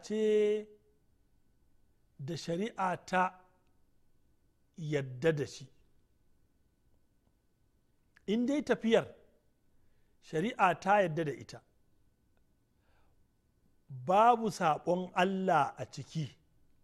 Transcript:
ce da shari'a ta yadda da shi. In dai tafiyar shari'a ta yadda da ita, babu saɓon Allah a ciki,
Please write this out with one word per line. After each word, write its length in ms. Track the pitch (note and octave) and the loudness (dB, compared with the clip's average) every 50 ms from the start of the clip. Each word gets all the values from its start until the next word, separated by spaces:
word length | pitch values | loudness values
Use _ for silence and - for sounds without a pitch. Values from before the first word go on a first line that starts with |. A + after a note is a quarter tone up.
| - | -4
ce 640 | - G#3 G#3+ A3 G#3+ G#3+ G#3+ G#3 G#3 G#3 G#3+ G#3 - - _ _ _ _ _ _ _ _ _ _ _ _ _ _ _ _ _ _ _ _ _ _ _ _ _ _ _ _ - | -6 -4 0 2 2 4 4 4 2 0 -2 -4 -10 -18 _ _ _ _ _ _ _ _ _ _ _ _ _ _ _ _ _ _ _ _ _ _ _ _ _ _ _ _ -14
da 180 | C#3+ C3 E3+ | -12 -10 -10
shari'a 600 | D3 - - E3 E3+ G3+ A#3 - - F#3+ F#3 F3 - - | -10 -8 -6 -4 -4 -4 -6 -6 -4 -4 -4 -4 -6 -6
ta 340 | - - F#3 F#3 F#3 - - - _ _ _ _ _ _ _ _ _ _ _ _ _ _ _ _ _ _ _ _ _ _ _ _ _ _ - | -2 0 0 0 0 -2 -8 -20 _ _ _ _ _ _ _ _ _ _ _ _ _ _ _ _ _ _ _ _ _ _ _ _ _ _ -12
yadda 540 | E3 D3+ D3+ C#3+ C3+ C3 B2+ B2 B2 D#3+ E3 | -8 -4 -4 -4 -4 -4 -8 -2 0 0 0
da 140 | D3 C#3 | 0 -2
shi. 200 | A#2 - - C#3 - _ _ _ _ _ _ _ _ _ _ _ _ _ _ _ _ _ _ _ _ _ _ _ _ _ _ _ _ _ _ _ _ _ _ _ _ _ _ _ _ _ _ _ _ _ _ _ _ _ _ _ | -6 -8 -16 -20 -20 _ _ _ _ _ _ _ _ _ _ _ _ _ _ _ _ _ _ _ _ _ _ _ _ _ _ _ _ _ _ _ _ _ _ _ _ _ _ _ _ _ _ _ _ _ _ _ _ _ _ _
In 200 | - G3 A#3 B3 | -4 -2 0 0
dai 160 | A#3+ C#4 D4+ A#3+ | 0 0 -2 0
tafiyar 440 | - A#3+ - - A3+ A3+ G3+ C#3+ - - - - _ _ _ _ _ _ _ _ _ _ _ _ _ _ _ _ _ _ _ _ | -2 -2 -2 0 4 4 4 2 2 -8 -20 -20 _ _ _ _ _ _ _ _ _ _ _ _ _ _ _ _ _ _ _ _
shari'a 580 | - - D#3 E3 A3+ C4 - G#3+ F#3 E3+ - | -8 -6 -4 -4 -2 0 2 2 2 2 2
ta 200 | - F#3+ G3 G#3 G3 | 0 2 4 4 4
yadda 220 | F3 D3+ D#3+ E3 | 2 0 -4 -4
da 80 | D3+ C3+ | -4 -6
ita, 280 | - A#2 - - A#2 - _ _ _ _ _ _ _ _ _ _ _ _ _ _ _ _ _ _ _ _ _ _ _ _ _ _ _ _ _ _ _ _ _ _ _ _ _ _ _ _ _ _ _ _ - | -8 -12 -16 -18 -20 -20 _ _ _ _ _ _ _ _ _ _ _ _ _ _ _ _ _ _ _ _ _ _ _ _ _ _ _ _ _ _ _ _ _ _ _ _ _ _ _ _ _ _ _ _ -18
babu 560 | C#3 C3 B2+ B2+ F3+ G3+ A3 A#3 B3 A#3 A3+ A3 | -16 -10 -2 2 4 6 6 6 6 4 2 -4
saɓon 600 | E3 - F#3+ E3 D3+ C#3+ - - F3 F3+ F#3 F3+ - | -4 0 0 0 0 0 0 -2 -2 -2 -2 -4 0
Allah 600 | F#3+ F3+ F#3+ G3 F#3+ F#3+ F#3 F3 D#3 C#3 - - | 0 0 2 0 -2 0 2 4 4 2 0 -2
a 80 | - C3 - | -10 -12 -12
ciki, 400 | - - B2+ - - D#3+ D#3 A#2+ - _ _ _ _ _ _ _ _ _ | -12 -16 -14 -10 -8 -8 -8 -8 -10 _ _ _ _ _ _ _ _ _